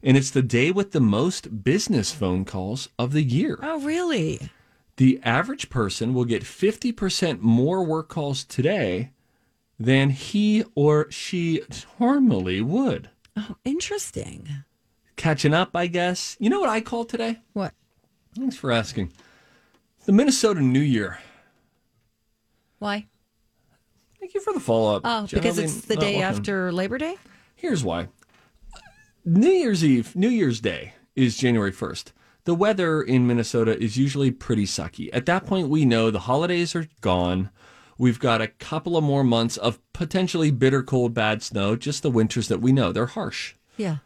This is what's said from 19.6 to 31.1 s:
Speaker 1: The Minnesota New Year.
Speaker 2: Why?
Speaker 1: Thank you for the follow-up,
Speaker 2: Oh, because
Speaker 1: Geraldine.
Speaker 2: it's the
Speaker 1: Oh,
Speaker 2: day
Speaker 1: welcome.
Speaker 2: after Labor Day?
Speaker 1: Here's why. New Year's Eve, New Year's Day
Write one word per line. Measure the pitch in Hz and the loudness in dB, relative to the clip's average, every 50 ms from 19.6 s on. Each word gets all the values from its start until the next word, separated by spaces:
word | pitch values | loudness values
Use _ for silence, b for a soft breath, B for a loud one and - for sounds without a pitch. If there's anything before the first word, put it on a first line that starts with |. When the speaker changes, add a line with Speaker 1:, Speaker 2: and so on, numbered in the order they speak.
| b b b b b _ _ _ _ | b b b b b _ _ _ _
Speaker 1:
The | - | 4
Minnesota | 202 208 269 294 262 - - 220 202 170 | 4 4 6 4 2 2 2 0 2 4
New | 143 127 123 135 | 2 2 4 4
Year. | 147 147 127 110 101 95 - B B B B B B B B B B B B B _ _ _ _ _ _ _ _ _ _ _ _ _ _ _ _ _ _ _ _ | 2 2 2 0 0 -4 -8 B B B B B B B B B B B B B _ _ _ _ _ _ _ _ _ _ _ _ _ _ _ _ _ _ _ _
Speaker 2:
Why? | 208 208 202 214 208 _ _ _ _ _ _ _ _ _ _ _ _ _ _ _ _ _ _ _ _ _ _ _ | -6 -6 -6 -6 -8 _ _ _ _ _ _ _ _ _ _ _ _ _ _ _ _ _ _ _ _ _ _ _
Speaker 1:
Thank | 392 370 _ | -18 -8 _
you | 392 | -6
for | 381 - 403 | -4 -2 -4
the | 330 | -4
follow-up, | - - 113 113 113 107 104 98 - | 0 0 2 2 4 2 0 0 -2
Speaker 2:
Oh, | 233 233 220 208 | -2 -4 -4 -4
because | - - - 160 208 170 170 | -2 -4 0 0 0 0 0
Speaker 1:
Geraldine. | 165 | -2
Speaker 2:
it's | 160 151 - | -2 -4 -8
the | - - 220 - | -6 -4 -2 0
Speaker 1:
Oh, | |
Speaker 2:
day | - 202 202 196 | 0 0 0 0
Speaker 1:
welcome. | 185 190 196 202 | -2 -2 -2 -4
Speaker 2:
after | 208 - 202 190 185 180 | -4 -4 -2 -2 -2 -2
Labor | 170 175 185 196 233 262 | -2 -2 -4 -4 -4 -6
Day? | 302 320 370 381 _ b b b b b b | -6 -6 -8 -10 _ b b b b b b
Speaker 1:
Here's | b - 349 254 165 123 | b -4 -2 -2 -2 -2
why. | 92 82 87 87 90 _ _ _ _ b b b b b _ - - - - - - _ _ _ _ _ _ _ | -2 -4 -4 -6 -8 _ _ _ _ b b b b b _ -20 -20 -20 -20 -20 -20 _ _ _ _ _ _ _
New | 180 165 185 226 349 | 2 4 6 6 6
Year's | 381 370 330 240 208 170 165 | 4 4 2 2 2 2 4
Eve, | 151 131 120 113 - - | 4 4 4 2 -2 -2
New | 175 185 233 | 0 0 2
Year's | 247 226 190 139 117 110 | 2 2 2 2 0 0
Day | 107 107 87 71 - - - _ _ _ | -2 -4 -4 -4 -10 -14 -18 _ _ _